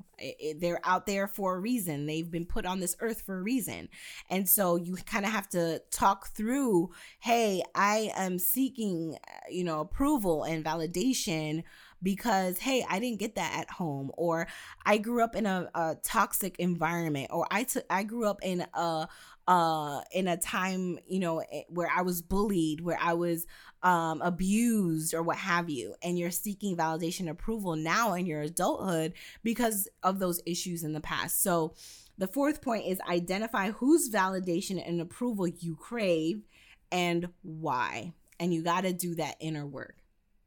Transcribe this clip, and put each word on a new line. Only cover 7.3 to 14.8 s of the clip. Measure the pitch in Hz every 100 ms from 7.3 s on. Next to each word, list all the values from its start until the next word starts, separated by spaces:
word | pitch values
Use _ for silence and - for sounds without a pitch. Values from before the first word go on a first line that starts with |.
| 233 220 185 -
I | - 202 214 214 -
am | 190 180
seeking, | - 247 262 - 214 170 165 135 -
uh, | 50 -
you | 165
know, | 180 156
approval | 160 - 277 302 196 156
and | 123 160
validation | 156 165 160 180 247 240 - 160 156 156 170 - - -
because, | 180 196 - 190 185 180
hey, | 262 262 -
I | 185
didn't | 247 214
get | 220 196
that | 165 147
at | -
home," | - 170 139 139
or, | - 170 165 165 - - -